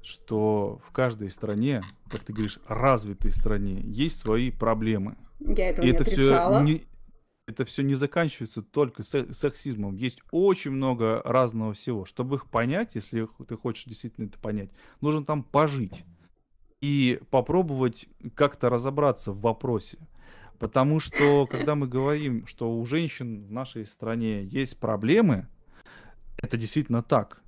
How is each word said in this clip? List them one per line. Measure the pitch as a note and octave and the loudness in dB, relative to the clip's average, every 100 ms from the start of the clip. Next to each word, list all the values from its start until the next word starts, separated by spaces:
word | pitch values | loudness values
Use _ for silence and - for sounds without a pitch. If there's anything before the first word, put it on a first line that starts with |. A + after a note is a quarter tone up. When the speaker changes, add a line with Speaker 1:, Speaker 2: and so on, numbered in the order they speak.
Speaker 1:
что | - - - A2 G#2+ G#2+ G2+ G#2+ - | -18 -20 -4 0 2 2 0 -6 -8
в | |
каждой | - B2+ A2 G2 | 0 0 0 -8
стране, | - G#2 G#2 B2+ B2+ F#2+ - - | -8 -4 -2 0 -2 -6 -18 -10
как | - | -10
ты | - | -8
говоришь, | G#2+ G#2 - - | -4 -4 -6 -8
развитой | A2 C3+ B2 G#2 F#2+ G#2 | 0 4 2 0 0 2
стране, | - G#2+ G#2 G2 F#2+ | 4 4 2 0 -2
есть | A#2 G#2+ D#3+ - | -4 -2 -2 -2
свои | A2+ A2 B2+ | 0 2 0
проблемы. | - A2+ A2 A2 G#2+ G2+ - - - | 0 0 2 0 0 -2 -10 -20 -6
Speaker 2:
Я | D4 - F#3 | 0 2 2
этого | - B2+ | 2 4
Speaker 1:
И | |
Speaker 2:
не | - | 6
Speaker 1:
это | |
все | - C#3 C3+ C3+ | 4 6 6 6
Speaker 2:
отрицала. | F3+ G3 | 4 4
Speaker 1:
не, | D3 D#3+ - - - - _ _ - | 4 2 -4 -20 -20 -20 _ _ -18
это | A2 B2 | -6 -4
все | - | -2
не | C#3 C3+ | 0 0
заканчивается | C#3 F3 E3 - A#2 - | 0 0 0 -2 -10 -10
только | G#2 - C#3 - | -6 0 0 -2
се-, | A2 C#3 B2 | -4 -4 -4
сексизмом. | - C#3+ - C#3+ A2+ G2+ F#2+ | -2 -4 -2 -6 -4 -4 -4
Есть | B2 - - | -6 -6 -6
очень | E3 G3 F#3 C#3+ | 2 2 2 -2
много | C3+ C3 B2 A2 A2+ - | -2 -2 0 0 0 2
разного | B2 B2 A2+ A2 | 2 2 0 -4
всего. | G#2 - A2+ F#2+ | -6 -6 -6 -6
Чтобы | - B2+ C3+ | -6 -4 -4
их | - | -2
понять, | A#2 A#2 E3+ A#3 A2 | -2 0 -2 -4 -8
если | - A2+ A2 | -6 -6 -6
х-, | _ - | _ -14
ты | A2+ | -8
хочешь | B2 A2 - | -6 -8 -12
действительно | G#2+ A#2+ - G#2 | -14 -14 -10 -12
это | - | -8
понять, | A2 G#2+ G2 - - _ | -6 -6 -8 -16 -20 _
нужно | C#3+ D3+ C#3+ | -2 -2 -2
там | D3+ | -4
пожить | - C#3+ D#3 C#3 G2 - - - _ _ _ _ _ _ | 2 2 4 2 -6 -8 -20 -20 _ _ _ _ _ _
и | C#3+ C#3+ B2+ B2 - | -2 2 2 2 2
попробовать | C3+ A#2+ E3+ E3+ C3+ B2+ A2+ - - B2 - | 0 4 0 2 0 0 -2 -20 -16 -16 0
как-то | C#3+ - B2 | 0 2 0
разобраться | A#2+ C3 C#3 C#3+ B2 - | 2 0 2 2 2 -6
в | G2 | -2
вопросе. | A#2 A2 B2+ A2+ - - - - - - - - | -2 -2 -2 -4 -6 -18 -20 -20 -20 -20 -20 -8
Потому | G#2+ C3 C3+ D#3 | -2 2 4 2
что, | - - C#3+ C#3+ C3+ | -2 4 6 6 2
Speaker 2:
<laughs> | |
Speaker 1:
когда | - D3 D3 | -2 -2 0
мы | C3+ | 0
говорим, | B2+ C3+ D3+ D3 A2+ - | 0 0 0 -2 -4 -6
что | - A#2 A#2 | -6 -4 -2
у | A#2 | -2
женщин | D3+ D#3+ - B2 G#2+ G2+ | -2 -2 -6 -10 -10 -10
в | |
нашей | A2 C3 A#2 G#2 | -10 -10 -10 -14
стране | - A2 A#2 A2+ G#2 | -8 -4 -2 -2 -2
есть | G2 C3+ C3 - | -4 -4 -4 -4
проблемы, | A2 G#2+ A2 G3 G#3 G2+ - - - - - - - - - - | -2 0 4 4 6 2 -2 -18 -20 -20 -20 -20 -20 -20 -16 -10
это | - A2+ | -6 -4
действительно | A2+ D#3 C#3+ A#2 | -2 -2 0 -2
так. | A#2 C3+ G2+ - | 2 0 0 -14